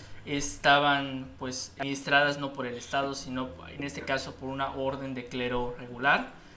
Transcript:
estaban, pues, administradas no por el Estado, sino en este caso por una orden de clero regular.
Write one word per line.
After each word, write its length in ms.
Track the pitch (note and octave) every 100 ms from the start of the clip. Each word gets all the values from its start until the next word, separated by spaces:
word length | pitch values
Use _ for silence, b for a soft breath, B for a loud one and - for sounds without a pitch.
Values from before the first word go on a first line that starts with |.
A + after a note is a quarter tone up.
| b b -
estaban, 1000 | C#3+ - - D3 C#3+ D3 C#3 C#3 C3 C3 -
pues, 340 | C3 B2+ - -
administradas 600 | C#3 C3+ - C#3+ C#3+ D3
no 140 | C#3
por 140 | C#3 B2
el 80 |
Estado, 400 | A#2+ - C#3 C#3
sino 340 | C3+ C3 B2+ B2+ - -
en 160 | C#3+
este 180 | C#3+ C#3
caso 320 | - C3+ D3
por 140 | - C3
una 240 | C3+ C3+
orden 400 | C3+ C3+ C3+ C3+
de 120 | B2+ A#2+
clero 500 | B2+ B2 B2 B2 -
regular. 540 | B2 A#2+ C#3 F#3+ - b b